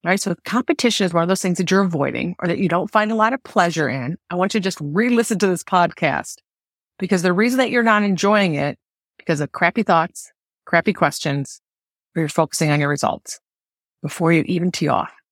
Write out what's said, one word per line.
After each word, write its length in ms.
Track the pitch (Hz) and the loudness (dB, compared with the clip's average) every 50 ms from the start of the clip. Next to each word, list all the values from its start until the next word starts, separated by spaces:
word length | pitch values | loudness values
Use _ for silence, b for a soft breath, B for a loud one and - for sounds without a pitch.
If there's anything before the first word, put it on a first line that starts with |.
| - | 0
Right? 160 | 170 185 202 | 0 -2 -2
So 120 | - 196 | 0 -4
if 100 | 175 - _ | -6 -6 _
competition 600 | - 185 240 262 - 330 - - 240 208 - 202 | -4 -4 -2 0 0 -2 0 2 0 2 2 0
is 80 | 180 156 | 2 2
one 80 | 170 | 0
of 60 | 170 170 | 2 2
those 100 | 190 - | 0 0
things 160 | - 185 175 | 0 -2 0
that 140 | - 185 160 | 0 0 2
you're 100 | 185 196 | 4 2
avoiding 560 | 196 185 170 147 139 139 113 120 - 175 175 - | 2 2 0 0 -2 -2 -2 -4 -4 -6 -6 -4
or 80 | - | -4
that 120 | 175 165 - | -4 -2 0
you 100 | 196 170 | 0 0
don't 220 | 170 175 - - | 0 0 -2 0
find 200 | - 220 214 214 | 0 0 0 2
a 40 | 226 | 2
lot 180 | 220 214 226 | 2 2 0
of 100 | 254 262 | 0 -4
pleasure 460 | _ - - 220 175 175 160 160 151 131 | _ -4 0 0 2 2 0 -2 -2 -2
in, 300 | 120 135 123 131 170 - _ _ | -2 -4 -6 -6 -8 -10 _ _
I 60 | 175 | -2
want 180 | 180 185 196 | -2 -2 0
you 80 | - 220 | 0 0
to 40 | 175 | -2
just 140 | 190 175 - | -2 -4 -4
re-listen 560 | 151 147 147 190 226 247 247 233 233 - 220 180 | -8 -4 0 0 2 2 2 2 2 0 0 0
to 80 | 202 | 2
this 180 | 190 180 165 - | 0 0 -2 -4
podcast, 720 | - - 180 175 165 - - - 151 135 - - - - - _ _ _ _ _ _ _ _ _ _ _ _ | 0 2 2 2 2 0 -2 -2 0 0 -2 -6 -8 -14 -18 _ _ _ _ _ _ _ _ _ _ _ _
because 240 | 190 180 208 185 | -2 0 0 2
the 100 | 170 185 | 2 2
reason 240 | 180 180 214 240 247 | 2 4 2 2 2
that 140 | 254 262 220 | 2 0 2
you're 120 | 247 240 | 2 0
not 200 | 233 226 214 208 | 2 4 2 4
enjoying 520 | 208 202 190 165 - 202 214 208 202 180 156 | 2 0 0 2 2 2 4 4 2 2 0
it, 240 | 143 143 147 - _ _ _ _ _ _ _ _ | 0 -2 -4 -4 _ _ _ _ _ _ _ _
because 240 | _ - - 165 147 | _ -4 -2 -2 -2
of 120 | 147 131 | -2 -6
crappy 300 | - - 180 170 - - | -4 -2 -2 0 0 0
thoughts, 480 | 208 - 180 165 160 175 _ - - - _ _ _ _ _ _ _ | 0 2 2 2 2 0 _ -16 -20 -20 _ _ _ _ _ _ _
crappy 260 | - - 170 165 - | 0 0 0 2 0
questions, 680 | 196 - 175 143 143 - - 156 139 143 139 - - - _ _ _ _ _ _ _ _ _ _ _ | 0 0 0 0 0 -2 -4 -4 -4 -4 -6 -8 -12 -20 _ _ _ _ _ _ _ _ _ _ _
or 60 | 170 | -4
you're 80 | 160 147 | -4 -2
focusing 420 | - - 160 147 - - 165 156 | 0 0 -2 0 0 -2 0 0
on 100 | 147 147 | 2 0
your 100 | 143 143 | 0 0
results 500 | 147 143 - - - - _ - - - _ _ _ _ _ _ _ _ _ _ _ _ | -2 0 0 -2 -2 -4 _ -18 -18 -18 _ _ _ _ _ _ _ _ _ _ _ _
before 280 | - 147 - - 170 165 | -12 -10 -6 0 2 2
you 140 | 170 160 - | 4 2 2
even 240 | - 180 175 175 180 | 0 -2 -2 -2 -2
tee 180 | - - 165 147 | -2 -2 -2 0
off. 220 | - - - - - _ _ _ | 0 0 -2 -6 -10 _ _ _